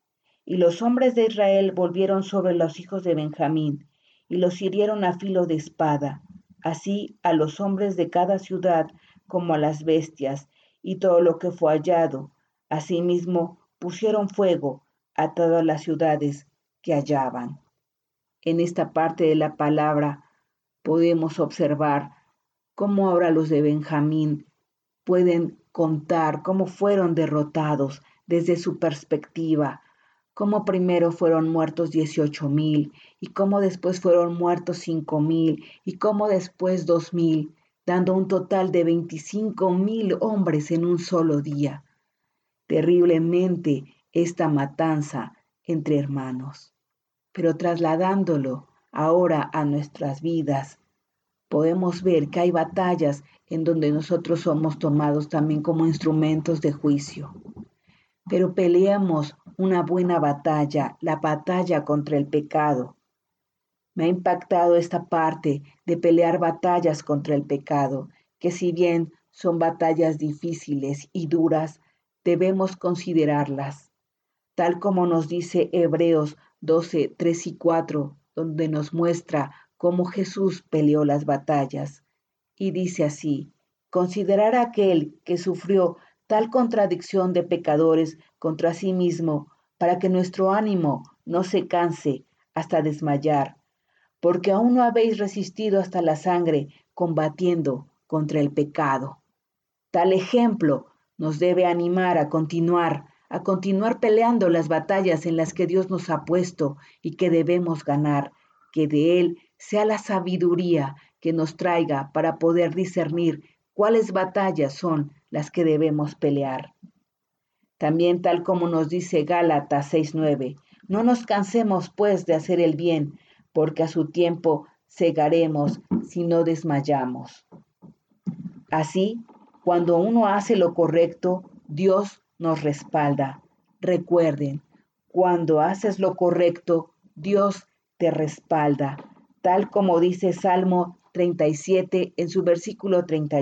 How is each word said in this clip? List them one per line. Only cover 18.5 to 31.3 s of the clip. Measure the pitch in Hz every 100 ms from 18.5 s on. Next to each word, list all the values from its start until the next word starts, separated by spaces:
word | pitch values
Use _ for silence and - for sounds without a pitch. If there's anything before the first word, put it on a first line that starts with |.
| 165
esta | 170 175 160
parte | 160 165 165
de | 160
la | 156 151 -
palabra | 151 151 151 147 147 143 _ _ _ _ _ _
podemos | - 160 170 165 160 151
observar | 147 - 147 147 151 143 143 - _ _ _ _ _
cómo | - 202 196 190
ahora | 175 175
los | 160 156
de | 147
Benjamín | 151 151 147 156 151 156 151 147 - _ _ _ _ _
pueden | - 180 180 170 165 - _
contar | - 160 156 151 170 160 147
cómo | 185 190 180
fueron | - 202 202 175
derrotados | 160 151 151 147 160 151 143 139 - _ _ -
desde | 170 170 170
su | 180 156
perspectiva, | 165 147 - 151 - 160 160 151 143 - _ _ _ _ _
cómo | - 202 208 208
primero | 190 180 175 170
fueron | 170 170